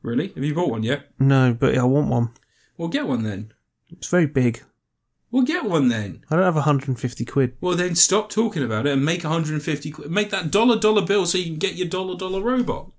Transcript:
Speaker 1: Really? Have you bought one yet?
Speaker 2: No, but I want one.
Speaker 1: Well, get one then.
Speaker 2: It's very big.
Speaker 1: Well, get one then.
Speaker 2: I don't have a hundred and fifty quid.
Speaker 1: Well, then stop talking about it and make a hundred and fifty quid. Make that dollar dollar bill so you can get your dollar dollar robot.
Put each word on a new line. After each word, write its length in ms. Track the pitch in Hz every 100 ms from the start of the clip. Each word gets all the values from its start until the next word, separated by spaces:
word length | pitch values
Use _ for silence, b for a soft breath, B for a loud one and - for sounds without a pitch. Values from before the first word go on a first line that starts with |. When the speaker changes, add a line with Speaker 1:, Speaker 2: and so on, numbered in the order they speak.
Speaker 1:
Really? 240 | - 120 294
Have 80 | -
you 100 | 147
bought 160 | 151 175
one 140 | 113
yet? 240 | 110 139 - -
Speaker 2:
No, 380 | 135 135 127 117
but 200 | 131 127
I 60 |
want 240 | 123 139 147
one. 200 | 123 117 _ b b b -
Speaker 1:
Well, 120 | 170
get 180 | 277 247
one 160 | 120
then. 300 | 107 98 110 _ _ _ _
Speaker 2:
It's 180 | - -
very 160 | 180 151
big. 340 | 143 120 117 - _ _ _ _ _ _
Speaker 1:
Well, 120 | 254
get 200 | 254 349
one 240 | 247 165 127
then. 360 | 113 101 82 _
Speaker 2:
I 60 |
don't 80 | 160
have 120 | 185 160
a 40 |
hundred 260 | 139 143 135
and 100 | 123
fifty 240 | 127 -
quid. 280 | 139 143 127 -
Speaker 1:
Well, 140 | 180
then 200 | 175 180
stop 340 | 170 - 202 208
talking 320 | - 226 170
about 220 | 120 107
it 60 | 139
and 120 | 139
make 180 | 147 170
a 60 | 160
hundred 240 | 165 156
and 100 | 151
fifty 260 | 160 147 151
quid. 200 | - 147
Make 180 | 185 208
that 200 | 190 165
dollar 260 | 202 240 220
dollar 240 | 214 214
bill 220 | 170 202
so 120 | 175 -
you 80 |
can 100 | 170
get 200 | 156 190
your 120 | 170 175
dollar 280 | 185 190 180
dollar 240 | 185 190
robot. 500 | 226 254 185 101 -